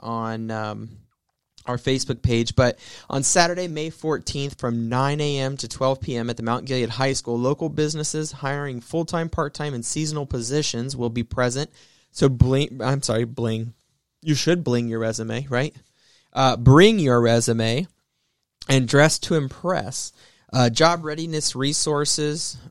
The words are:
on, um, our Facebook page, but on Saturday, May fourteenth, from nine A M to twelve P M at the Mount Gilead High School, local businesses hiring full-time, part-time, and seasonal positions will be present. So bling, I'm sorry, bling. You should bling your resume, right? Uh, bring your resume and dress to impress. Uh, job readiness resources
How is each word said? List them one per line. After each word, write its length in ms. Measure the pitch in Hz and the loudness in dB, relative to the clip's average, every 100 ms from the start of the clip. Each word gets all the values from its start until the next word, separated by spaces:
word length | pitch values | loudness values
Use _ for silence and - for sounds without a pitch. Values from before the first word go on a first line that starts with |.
on, 500 | 117 113 113 113 113 | -8 -6 -4 -6 -6
um, 380 | 110 107 104 107 - _ _ _ _ _ _ - | -6 -6 -8 -12 -18 _ _ _ _ _ _ -8
our 100 | 123 | -4
Facebook 460 | - 135 - 120 | -2 -2 -2 -2
page, 340 | 117 117 113 - | 2 2 2 2
but 220 | 123 - - - - | 2 0 -10 -18 -6
on 120 | 139 | -2
Saturday, 460 | 143 180 170 175 180 | 2 4 2 0 -6
May 220 | 151 160 | -6 -8
fourteenth, 680 | - 160 143 - 143 143 - | -6 -4 -4 -4 -6 -6 -4
from 300 | 127 117 113 | -4 -2 -2
nine 320 | 123 139 147 | 0 0 0
A 180 | 147 139 | -2 -2
M 200 | 135 135 | -4 -6
to 100 | 110 | -8
twelve 320 | - 131 135 | -2 0 0
P 160 | - 120 | -4 -4
M 140 | 117 | -4
at 80 | 117 | -4
the 40 | |
Mount 220 | 117 120 | -4 -4
Gilead 240 | 123 131 117 | -2 -2 -2
High 240 | 113 135 | 0 -2
School, 260 | 135 - 120 | -2 -4 -2
local 300 | 127 147 160 | 0 -2 -4
businesses 640 | 147 151 156 151 156 156 | -2 -2 -2 -6 -6 -8
hiring 480 | 139 135 143 143 123 | -6 -6 -4 -6 -10
full-time, 480 | - 165 165 170 165 | -6 -4 -2 -4 -4
part-time, 460 | - 139 - 147 | -4 -4 -6 -6
and 100 | 127 | -6
seasonal 400 | 117 156 156 151 | -6 -4 -4 -4
positions 720 | 139 131 113 147 143 120 127 131 | -4 -6 -2 -2 -2 -4 -6 -4
will 140 | 120 | -4
be 120 | 120 | -4
present. 480 | 117 - 123 131 151 _ _ _ _ | -4 0 0 -2 -8 _ _ _ _
So 180 | - 139 | 0 2
bling, 500 | 123 127 135 147 131 | 4 4 4 0 -2
I'm 200 | 120 135 | -2 -2
sorry, 220 | - 113 | 0 0
bling. 500 | 117 117 117 110 117 - _ _ _ _ | -2 -2 -2 -2 -6 -12 _ _ _ _
You 120 | 156 | -2
should 300 | 147 156 175 | 0 2 0
bling 240 | 143 120 117 | 2 0 0
your 120 | 113 | -2
resume, 460 | 113 113 113 113 139 | -2 -4 -4 -6 -4
right? 260 | 123 147 - - _ _ _ _ | -2 -4 -8 -20 _ _ _ _
Uh, 240 | - 131 120 | 2 2 6
bring 420 | 123 143 202 220 | 8 10 10 6
your 220 | 143 120 | 4 4
resume 680 | 117 117 117 113 113 123 180 _ _ _ _ _ _ _ - | 4 4 2 0 0 -2 -4 _ _ _ _ _ _ _ 0
and 200 | 135 120 | 2 4
dress 300 | 139 151 - | 6 6 4
to 140 | - | -2
impress. 800 | 160 135 - 175 175 110 - - - - _ _ | -2 -2 -6 -4 -4 -4 -10 -12 -16 -20 _ _
Uh, 180 | 120 120 | 2 2
job 340 | 117 160 170 | 4 4 2
readiness 500 | 151 151 165 156 - | -4 -8 -6 -4 -4
resources 1000 | 127 139 147 - 147 147 - 151 156 - - - | -2 -2 -2 0 0 0 0 -2 -4 -8 -12 -16